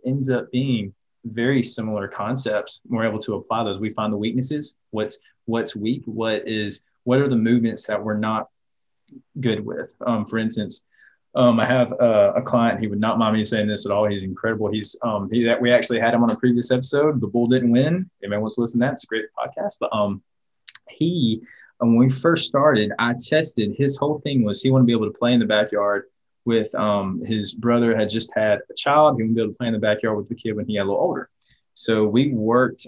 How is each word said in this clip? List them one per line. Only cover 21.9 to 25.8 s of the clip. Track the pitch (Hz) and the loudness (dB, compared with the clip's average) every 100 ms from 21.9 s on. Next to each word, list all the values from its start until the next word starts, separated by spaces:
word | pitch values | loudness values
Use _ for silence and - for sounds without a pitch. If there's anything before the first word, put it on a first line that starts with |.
| 117 | 4
when | 131 | 4
we | |
first | 131 170 165 - | 4 0 0 0
started, | 139 151 113 104 - | 2 4 4 0 -2
I | 117 123 | -2 -2
tested, | - 156 156 - 104 123 | 0 0 0 -2 -2 0
his | 139 - | -2 0
whole | 147 151 | -2 -2
thing | 143 135 | -2 0
was | 104 98 | 0 0
he | 131 | 2
wanted | 131 | 4
to | 120 | 6
be | |
able | 113 104 | 4 0
to | - | -2
play | 120 | 2
in | 123 | 2
the | 107 | 4
backyard | 107 104 104 | 2 2 0